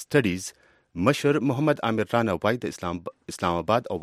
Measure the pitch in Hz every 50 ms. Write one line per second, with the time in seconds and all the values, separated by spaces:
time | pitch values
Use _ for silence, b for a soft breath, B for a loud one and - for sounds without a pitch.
0 | - - - 147 127 98 87 92 92 - - b b b b b b b b -
1 | 87 131 143 - - 143 143 156 113 139 123 131 151 151 143 - - 113 110 107
2 | 104 - - 117 113 107 90 82 - 104 120 123 - - - - - 87 87 87
3 | 82 - - _ _ - - - - 87 85 87 80 90 110 123 120 - 101 85